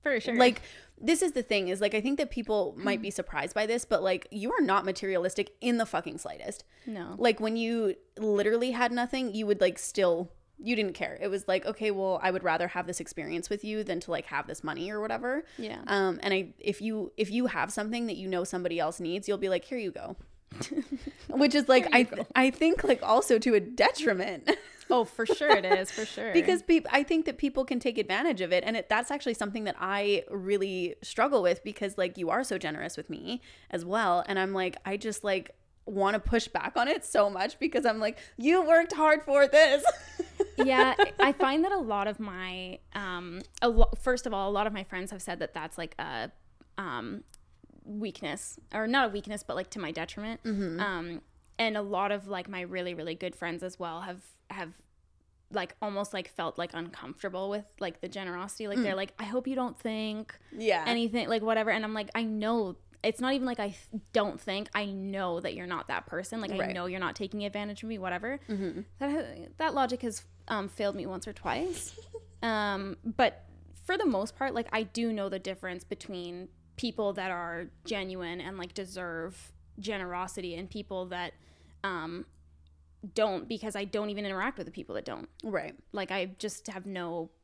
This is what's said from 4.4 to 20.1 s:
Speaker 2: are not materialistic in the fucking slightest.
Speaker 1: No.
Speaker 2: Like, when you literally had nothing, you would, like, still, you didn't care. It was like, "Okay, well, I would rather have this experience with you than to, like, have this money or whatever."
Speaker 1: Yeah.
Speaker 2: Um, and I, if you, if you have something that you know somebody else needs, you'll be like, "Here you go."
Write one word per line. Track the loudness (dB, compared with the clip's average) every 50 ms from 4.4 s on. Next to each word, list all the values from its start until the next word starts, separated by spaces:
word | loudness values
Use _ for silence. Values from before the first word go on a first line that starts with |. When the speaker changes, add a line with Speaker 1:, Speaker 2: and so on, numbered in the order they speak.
| -2 0 2
Speaker 2:
are | 2
not | 4 4 4 4 4
materialistic | 0 -4 -2 -2 0 0 2 0 0 0 -2 -4 -4 -6 _ 0
in | 0 2 2
the | 0
fucking | 0 0 -4 -4 -4 -10 -10
slightest. | -10 -10 -10 -10 -10 -10 -10 -10 -14 _ _ _ -12
Speaker 1:
No. | -10 -8 -8 -8 -10 -4
Speaker 2:
Like, | 2 4 4 4 4
when | 0 0 0
you | 0 0 0 2 2 2 0 0 -2 -8 _ _ -4
literally | 0 2 4 4 4 4 4 4 2 2 2
had | 2 2 2 2
nothing, | 0 -2 0 0 -2 -2 -2 -2
you | -2 2
would, | 2 4 6 4
like, | 4 4 0
still, | -8 -4 0 4 4 4 4 2 0 -6 -10 -20 _ _ _ -10
you | -2 -2 2
didn't | 2 2 0 0
care. | -4 -6 -6 -4 -4
It | -4 -4
was | -4 -4 0 0
like, | 0 0 0
"Okay, | -2 -4 -2 -2 -2
well, | 0 0 0 0 0 2 2
I | 0
would | 0 2 2
rather | 2 2 2 2 0
have | -2 -4 -4
this | -4 -6 -6
experience | -8 -8 -8 -8 -6 -4 -4 -4 -2 -4
with | -6 -4 -4
you | -4 -4 -4 -2
than | -2 -2 -4
to, | -2 -2
like, | -4 -4 -4
have | -2 -4 -4 -4
this | -4 -8 -8 -6
money | -6 -6 -4 -6 -6
or | -4 -4
whatever." | -4 -2 -4 -4 -2 -2 -4 -4 -6 -8 -12 -10
Speaker 1:
Yeah. | -8 -8 -8 -10 -4 0
Speaker 2:
Um, | 2 2 2 2 0 0 0
and | 0 0
I, | 0 0 -4 -10 _
if | -4 -4 -4 -2 -4
you, | -4 -2 -2 -4 -6 -2
if | -2 -2 0
you | 2 2 2
have | 2 2 0 -2 -2 -2
something | -4 -4 -2 -2 -2 -2
that | -2 -4
you | -4 -4 -2
know | 0 0 0
somebody | -2 -2 -6 -4 -4 -2 0
else | 0 0 -2 -4
needs, | -4 -4 -4 -4 -2
you'll | -2 -2 0
be | 0 0
like, | 0 0 -2
"Here | -4 -6 -4
you | -4 -4
go." | -6 -8 -10 -10